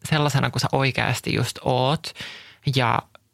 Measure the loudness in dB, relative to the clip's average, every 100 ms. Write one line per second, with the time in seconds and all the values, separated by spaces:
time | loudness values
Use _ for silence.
0 | -2 0 2 2 0 -2 0 0 0 0
1 | 0 -2 -2 -2 -2 -2 0 2 2 0
2 | -4 -12 -14 -16 -20 -10 -2 2 2 2
3 | -2 -12 _